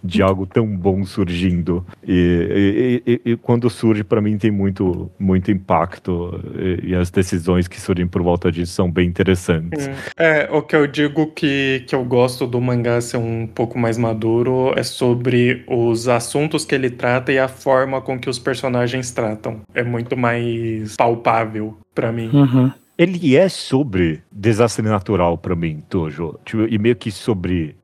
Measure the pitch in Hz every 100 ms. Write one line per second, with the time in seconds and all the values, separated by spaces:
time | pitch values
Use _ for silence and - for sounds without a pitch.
0 | 95 92 95 95 95 - 110 98 92 95
1 | 95 - 90 87 92 87 85 87 90 -
2 | - 92 87 87 87 101 101 104 127 123
3 | 120 120 123 117 - 120 120 - 113 104
4 | 98 113 104 107 110 101 98 95 95 87
5 | 90 _ 98 95 90 98 95 85 85 -
6 | - 87 87 87 87 80 92 87 90 90
7 | 87 101 92 92 82 90 87 - - 90
8 | 87 92 87 87 90 82 87 - 90 85
9 | 90 87 92 90 - 82 82 147 139 135
10 | - - 165 151 143 156 143 156 143 143
11 | 147 147 151 - 151 139 135 131 127 139
12 | 123 123 123 123 139 123 123 123 120 120
13 | 120 127 117 113 113 - 120 127 117 113
14 | 117 110 113 117 123 127 131 - 123 -
15 | 127 120 123 120 123 123 - 123 117 110
16 | 120 117 120 143 151 156 - 139 131 123
17 | 123 127 127 135 131 - 139 131 135 131
18 | 131 131 127 127 - 123 135 123 123 131
19 | 127 123 113 107 127 113 - - 120 120
20 | 120 127 120 117 117 117 113 110 107 -
21 | 120 117 123 113 110 107 107 104 _ -
22 | 113 117 113 143 139 127 127 - _ -
23 | 277 180 165 131 185 - - 135 143 95
24 | 85 78 _ 104 104 107 117 - 110 107
25 | 92 98 87 82 92 85 82 76 - 95
26 | 80 71 82 - - 110 110 110 110 120
27 | 117 98 - 101 90 90 78 -